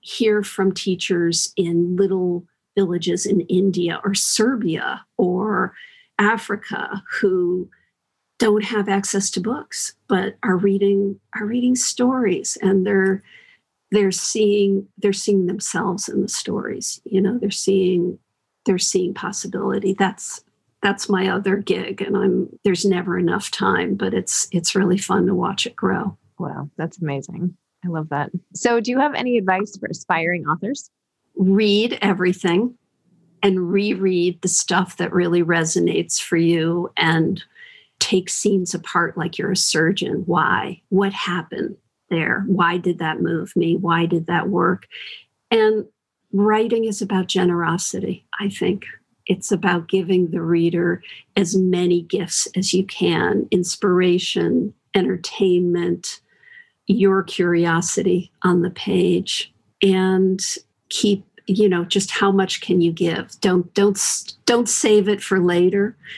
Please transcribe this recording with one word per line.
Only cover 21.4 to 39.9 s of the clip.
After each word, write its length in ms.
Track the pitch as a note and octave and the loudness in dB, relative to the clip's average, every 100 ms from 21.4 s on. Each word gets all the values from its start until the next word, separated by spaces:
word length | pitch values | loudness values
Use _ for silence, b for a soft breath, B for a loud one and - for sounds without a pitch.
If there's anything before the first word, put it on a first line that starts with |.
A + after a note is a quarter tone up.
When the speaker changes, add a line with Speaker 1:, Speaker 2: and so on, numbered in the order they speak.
| G3 G#3 | 0 0
Speaker 1:
gig, 420 | G3+ F3+ F#3 G3 | 0 -2 -4 -6
and 160 | G3 F#3+ | -2 0
I'm, 320 | F#3+ F#3+ - - | 2 2 -2 -2
there's 220 | G3+ F3+ G3 | 0 2 2
never 320 | F3+ F3+ F3+ | 0 0 0
enough 320 | E3+ F#3 - | 0 0 -4
time, 440 | - G3 - - | -2 0 0 0
but 200 | G3 F#3+ | -2 -2
it's, 340 | G3 F#3 - - | -2 -2 -4 -2
it's 220 | F3 E3+ | -2 0
really 220 | F#3+ F3+ G3 | 0 2 0
fun 300 | - F#3 F3+ | 0 0 2
to 80 | |
watch 320 | F3+ F3 G3 - | 0 -2 -2 -6
it 100 | - | -2
grow. 400 | F#3+ C3+ G#3 - _ - | -2 -2 -4 -8 _ -10
Speaker 2:
Wow, 320 | D3 C3+ D3 - | -10 -8 -10 -8
that's 180 | D#3+ - | -8 -6
amazing. 580 | D3+ C#3 C3+ E3 F3+ F3+ _ _ | -6 -6 -8 -6 -6 -8 _ _
I 40 | F3+ | -6
love 200 | E3 D#3 | -6 -4
that. 220 | D3 - F3+ - | -4 -4 -8 -10
So 260 | G3 A#3+ A#3 | -2 0 2
do 100 | A#3 | 0
you 80 | C4 | 0
have 140 | D4 | 0
any 220 | - B3 A#3+ | 0 -2 0
advice 400 | F#3+ F#3 G3 - | 2 0 -2 -8
for 100 | - | -10
aspiring 560 | D#3+ - E3 E3 F3 D3 | -8 -4 -2 -2 -2 -2
authors? 440 | D#3 G#3 C#4+ - _ _ _ _ - | -4 -4 -8 -12 _ _ _ _ 0
Speaker 1:
Read 640 | F#3+ G3 G#3+ G3+ A#3 C4 | 4 4 4 4 2 0
everything 760 | G3 F3+ F3+ F#3 F3+ F3 B3 - _ _ _ _ _ _ | 0 2 0 0 0 2 0 -4 _ _ _ _ _ _
and 280 | G3+ F#3 F3 | 2 2 2
reread 720 | G3 G#3 F#3 F#3+ F3+ F3 E3+ | 0 0 0 0 2 0 0
the 80 | F#3+ | -2
stuff 480 | - - F3+ F#3 - | -2 0 0 0 -4
that 160 | E3+ | -2
really 300 | F3+ E3+ F3 | 0 2 2
resonates 760 | E3 E3+ D#3+ F3 E3+ E3 E3+ - | 2 2 0 0 2 0 -2 -4
for 200 | - E3+ | -2 2
you, 520 | E3+ E3+ E3 E3+ F3+ - | 2 2 0 -2 -4 -2
and 480 | E3 E3 E3 G3 - B B B B B | 2 2 0 -2 -10 B B B B B
take 320 | - F#3 F3+ | 0 0 0
scenes 440 | - G3+ G3 F3+ | -2 0 2 0
apart 420 | E3 - E3+ E3+ F3+ | -6 -2 0 0 -2
like 200 | E3+ - | -6 -4
you're 140 | - | -2
a 40 | F#3 | 0
surgeon. 640 | - D#3 D#3+ | 0 2 2